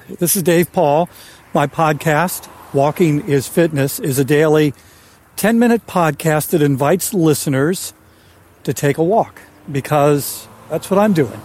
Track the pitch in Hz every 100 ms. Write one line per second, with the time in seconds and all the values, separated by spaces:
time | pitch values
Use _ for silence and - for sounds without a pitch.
0 | - 190 175 202 170 170 170 - 151 147
1 | 175 - - - - 165 143 - 160 156
2 | 165 147 180 - - - - 139 143 -
3 | 170 147 - 143 - - 170 147 139 -
4 | 190 131 135 147 156 156 151 - - -
5 | - _ _ - 202 233 240 233 - 185
6 | 160 139 160 151 - 170 147 131 143 180
7 | - 196 160 143 - 131 147 190 - -
8 | _ _ _ _ _ _ - 135 143 143
9 | 165 220 151 - - - - 139 - 151
10 | 143 147 - - - - - 156 - 190
11 | 214 165 117 107